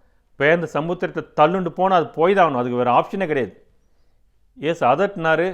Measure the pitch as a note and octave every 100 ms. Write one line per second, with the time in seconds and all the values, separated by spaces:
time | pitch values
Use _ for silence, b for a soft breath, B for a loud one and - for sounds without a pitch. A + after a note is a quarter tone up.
0 | _ _ _ - C#3+ F3 D#3 D3 E3 F3+
1 | F3 D#3 - - D#3 F#3+ E3+ E3+ F#3+ F3+
2 | D3 D3 F3 G3 E3 B2 B2 B2 B2 C3
3 | E3+ G3 F3 C3+ G2+ - _ _ _ _
4 | _ _ _ _ _ C4 C#3+ E3+ B2+ C#3+
5 | G3+ G3 D#3+ D#3+ F#3